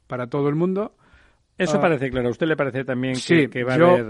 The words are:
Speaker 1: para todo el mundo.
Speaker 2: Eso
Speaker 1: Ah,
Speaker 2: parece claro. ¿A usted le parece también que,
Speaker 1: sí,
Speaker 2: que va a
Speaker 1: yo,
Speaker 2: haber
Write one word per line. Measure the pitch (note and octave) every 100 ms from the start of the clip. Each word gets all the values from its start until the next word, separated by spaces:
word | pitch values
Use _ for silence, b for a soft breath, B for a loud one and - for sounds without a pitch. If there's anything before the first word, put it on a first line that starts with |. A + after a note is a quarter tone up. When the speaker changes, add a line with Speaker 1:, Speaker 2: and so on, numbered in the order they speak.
| _
Speaker 1:
para | B2+ B2
todo | D3 C#3+
el | D3+
mundo. | F3+ F#3+ G#3+ - b b b b _ _
Speaker 2:
Eso | F3+ D3+
Speaker 1:
Ah, |
Speaker 2:
parece | F3 D3+ C3
claro. | B2+ A#2+
¿A |
usted | A#2 E3
le | D#3
parece | C3+ A#2+ C3+
también | B2+ C3
que, | B2+
Speaker 1:
sí, | - E3+ C3
Speaker 2:
que | B2+
va | B2 B2+
a |
Speaker 1:
yo, | E3+
Speaker 2:
haber | F3+